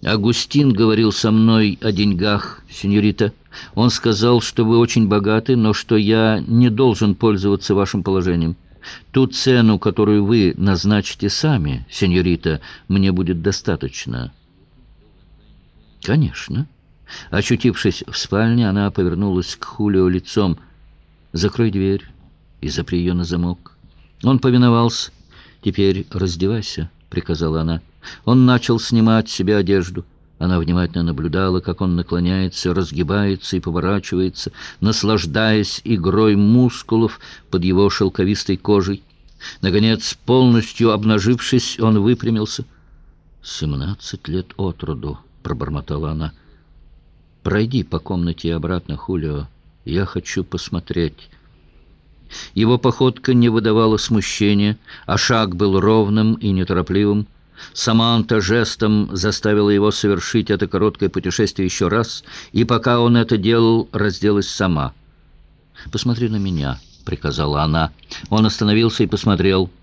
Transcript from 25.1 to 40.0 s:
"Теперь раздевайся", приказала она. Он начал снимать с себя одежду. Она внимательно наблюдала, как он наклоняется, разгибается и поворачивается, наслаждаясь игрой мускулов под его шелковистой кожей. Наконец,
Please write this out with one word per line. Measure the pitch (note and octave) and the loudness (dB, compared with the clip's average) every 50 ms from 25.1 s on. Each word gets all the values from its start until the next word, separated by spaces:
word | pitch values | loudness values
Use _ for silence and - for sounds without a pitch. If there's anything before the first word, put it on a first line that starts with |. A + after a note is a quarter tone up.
| - _ _ _ - - - - _ _ - | -14 _ _ _ -20 -20 -20 -20 _ _ -6
"Теперь | G2 F#2 - G2+ G2 F#2+ F#2+ F#2 - | -6 -2 0 2 2 2 0 -4 -8
раздевайся", | - F#2 F#2 F#2 E2+ E2 F2+ F#2+ A2 A2+ G#2 - - - E2 E2+ _ _ _ _ | -6 -4 -4 -4 -4 -2 -2 -2 -2 -4 -6 -8 -8 -10 -10 -10 _ _ _ _
приказала | - - - - E2+ D2+ E2 D#2+ D#2 D#2+ | -10 -10 -6 -4 -4 -2 -2 -2 -2 -2
она. | D#2+ D#2+ E2 E2+ - _ _ _ _ - - - _ | -2 -2 -4 -6 -8 _ _ _ _ -20 -20 -10 _
Он | - A#2+ B2+ B2+ | 0 4 4 6
начал | B2+ B2+ A#2+ - - A#2+ A2+ | 4 4 2 2 0 -2 -2
снимать | - - - A#2 A2 A2+ A2+ A2+ G#2+ - | 0 0 0 2 4 4 4 2 0 -2
с | - | -6
себя | - F#2+ F#2 G#2+ G#2 | -4 -2 0 2 0
одежду. | G2 F2 G2 G2 F2 F2 F2+ F#2 F2 _ _ _ _ _ _ _ | 2 2 2 0 0 -2 -8 -12 -14 _ _ _ _ _ _ _
Она | D#2 F2+ F2+ F2 | -2 0 0 0
внимательно | E2 D2+ F2 F2+ F2+ E2+ E2+ F2+ E2+ | 0 0 0 0 0 -2 -2 -2 -2
наблюдала, | E2+ D#2 C2+ D#2 E2 D2+ F#2 F#2+ F#2+ F#2 F#2 | -2 -2 -4 -4 -4 -2 -2 -2 0 -2 -2
как | F2+ - F2 - | -4 -4 -6 -4
он | G2 F#2 F2 | -2 -2 -2
наклоняется, | E2+ F2 - - F2 F2 F2 F#2 F#2+ F#2+ F#2 - - - F2+ F2 | -2 -2 -4 -2 -2 0 0 0 0 -2 -4 -6 -4 -4 -2 -2
разгибается | F#2+ F#2 D#2 - D2 F2+ C#2+ G2 G2+ G#2 G2+ F#2+ F#2 - - - F#2 | -2 -2 -4 -4 -6 -4 -2 -2 -2 0 -2 -2 -4 -6 -6 -6 -6
и | |
поворачивается, | E2 F#2 D#2+ F2+ F2+ F#2 G2+ G2+ F#2 - - F2+ F#2 F#2 F2+ - - - - - - - - _ | -4 -4 -6 -4 -2 -2 -2 -4 -4 -4 -4 -2 -2 -2 -4 -8 -12 -12 -12 -12 -20 -20 -10 _
наслаждаясь | - G#2 G#2+ - - G2+ A2 G#2 D#2+ E2 G2 A2+ A2 A2 G#2+ G#2+ G#2 - - - - | -2 -2 -2 0 0 0 0 0 -2 -2 -2 -2 0 2 2 0 0 -2 -6 -10 -4
игрой | - A#2 G2 E2 F#2 F2+ G2+ A2 A2 G#2 | -4 -4 -2 0 0 2 2 4 4 4
мускулов | G2+ G2+ G2+ A2+ B2 B2+ B2 - - - - A2+ A2+ A2+ G#2+ - - - - - - - _ | 4 4 4 4 4 4 2 0 -4 -8 -2 0 0 0 0 -2 -6 -20 -20 -20 -20 -16 _
под | - F#2 E2+ | -4 -2 0
его | F#2 F#2 F2+ G2+ G2+ | 2 2 4 4 2
шелковистой | - - G#2 F#2+ - - G2 F#2 G#2 G2 - - G2 F#2 | 2 2 0 -2 0 0 0 0 0 -2 -2 -4 -4 -4
кожей. | _ - G#2 G2+ F#2+ F#2 G2+ G2 _ _ _ _ _ - _ _ - - - - | _ 2 2 2 2 0 -4 -8 _ _ _ _ _ -20 _ _ -20 -20 -14 -4
Наконец, | - F#2+ F2 G#2 G#2 A2+ A2+ A2 | -4 0 2 2 2 2 0 0